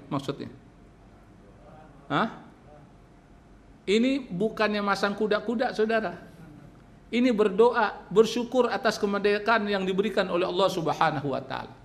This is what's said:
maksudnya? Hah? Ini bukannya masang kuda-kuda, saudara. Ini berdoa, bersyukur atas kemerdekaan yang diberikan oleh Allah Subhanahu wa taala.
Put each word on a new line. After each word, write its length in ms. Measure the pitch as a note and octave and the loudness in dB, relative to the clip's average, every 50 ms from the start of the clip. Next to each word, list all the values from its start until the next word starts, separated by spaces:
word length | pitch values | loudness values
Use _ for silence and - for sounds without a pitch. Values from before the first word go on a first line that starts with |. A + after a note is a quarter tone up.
| - - | -10 -6
maksudnya? 400 | D3 C#3+ - - B2+ - - - - - - - - - - - - - - - - - - - - - - - - - - - - - - - - - - - | -6 -4 -4 -6 -8 -8 -10 -14 -14 -18 -20 -20 -20 -20 -20 -20 -20 -20 -20 -20 -20 -20 -20 -20 -20 -20 -20 -20 -20 -20 -20 -20 -20 -20 -20 -20 -20 -20 -10 -4
Hah? 200 | C#3+ D#3+ G#3 A3+ - - - - - - - - - - - - - - - - - - - - - - - - - - - - - - - | -2 -2 -2 -2 -6 -10 -18 -20 -20 -20 -20 -20 -20 -20 -20 -20 -20 -20 -20 -20 -20 -20 -20 -20 -20 -20 -20 -20 -20 -20 -20 -20 -20 -12 -4
Ini 440 | - G3 A3+ A#3+ C4 C4+ C#4 C4 - F#3 | 0 0 2 2 0 -2 -4 -6 -8 -6
bukannya 480 | E3+ G#3+ A3 A3 - G#3+ G#3 G#3 G#3 | -4 -4 -4 -2 -2 -2 -2 0 -2
masang 320 | G#3 G3+ G3 G3 G#3+ G3+ G3+ | -2 -2 0 0 0 -2 -2
kuda-kuda, 640 | - A3 G3+ G#3 G#3+ G#3 - A#3+ A3+ C4+ A3 - | -2 0 0 0 0 0 -2 -2 -2 -2 -2 0
saudara. 400 | - G#3+ G#3+ A3+ A3+ G#3+ F3 F3+ - - - - - - - - - - - - - - - - - - - - | 0 0 0 0 0 -2 -4 -6 -10 -14 -20 -20 -20 -20 -20 -20 -20 -20 -20 -20 -20 -20 -20 -20 -20 -10 -4 0
Ini 160 | A#3+ B3 C4 | 2 2 4
berdoa, 800 | A#3 G3 G#3 G3+ F#3+ G3 A3+ A#3+ A#3 A#3+ G#3+ G3+ - - - - | 4 4 2 2 4 4 4 4 4 4 0 0 -2 -6 -10 2
bersyukur 640 | E3+ G3+ A3+ A3 - A#3+ A#3 A#3+ - B3+ B3 A3+ F#3+ | 4 4 4 4 2 -2 -4 0 2 2 2 2 0
atas 240 | F#3+ - A3+ G#3 | 0 0 -2 0
kemerdekaan 720 | - - G3+ G3+ G3+ G3 G#3 G3+ G#3 G#3 A3 A#3 A3+ G#3 G#3 | 0 -2 -2 0 0 2 2 0 2 2 2 2 2 2 0
yang 160 | G#3 G3 F#3+ | -2 -2 0
diberikan 440 | F#3 F#3+ F#3 G3+ A3 - G#3+ F#3+ F#3 F3 | 0 0 0 0 0 0 0 0 0 0
oleh 160 | F3 F#3 F3 | 0 0 0
Allah 200 | F3+ F3+ G3 F#3 F#3 | 2 2 2 2 2
Subhanahu 600 | F3+ E3 D3 C#3+ - E3 D#3+ D3+ C#3+ C#3+ C#3+ B2+ | 0 -2 -2 0 2 2 2 2 0 -2 -4 -4
wa 120 | B2 - | -4 -6
taala. 280 | - C3 A#2+ A2+ - - - - | -8 -8 -10 -10 -12 -16 -20 -20